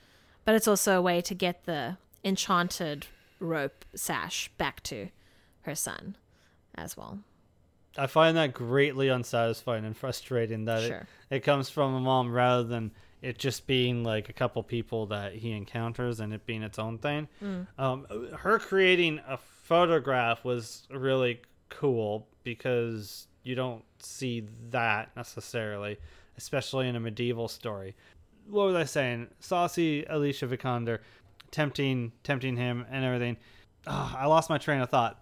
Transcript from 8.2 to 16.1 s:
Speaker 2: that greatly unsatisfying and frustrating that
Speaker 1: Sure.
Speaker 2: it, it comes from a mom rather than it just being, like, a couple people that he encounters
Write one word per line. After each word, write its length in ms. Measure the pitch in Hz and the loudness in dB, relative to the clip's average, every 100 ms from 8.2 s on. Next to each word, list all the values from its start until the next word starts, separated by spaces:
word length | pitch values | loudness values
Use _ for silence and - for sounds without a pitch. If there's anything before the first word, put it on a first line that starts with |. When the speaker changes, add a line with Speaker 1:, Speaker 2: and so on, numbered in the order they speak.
| 165 160 | 6 6
Speaker 2:
that 160 | 147 | 2
greatly 560 | 123 117 135 143 131 135 | 0 0 4 4 4 2
unsatisfying 760 | 127 117 117 113 110 - 113 | 2 0 2 2 0 -2 -2
and 120 | 107 110 | -4 -6
frustrating 680 | - - - 123 113 110 110 | -6 -6 -2 0 0 -2 -2
that 160 | 113 | 0
Speaker 1:
Sure. 240 | 117 - - - - | -2 -4 -12 -18 -6
Speaker 2:
it, 60 | 135 | -2
it 40 | |
comes 300 | - 143 131 | 2 2 2
from 240 | - 135 | 0 0
a 60 | 131 | 2
mom 320 | 131 131 120 | 4 4 4
rather 300 | 123 123 123 | 4 4 4
than 260 | 117 117 110 - - - | 2 -4 -6 -10 -20 -12
it 160 | 131 120 | -10 -4
just 280 | 135 - - | -2 -2 0
being, 380 | 127 123 120 | 2 2 0
like, 240 | 117 107 101 | 0 -2 -4
a 40 | |
couple 280 | - 123 120 | -2 -2 -2
people 440 | 104 120 110 113 104 | -4 -4 -4 -4 -4
that 260 | 104 101 | -4 -6
he 180 | 110 117 | -8 -6
encounters 680 | 107 98 117 120 117 123 | -6 -6 -6 -4 -2 -4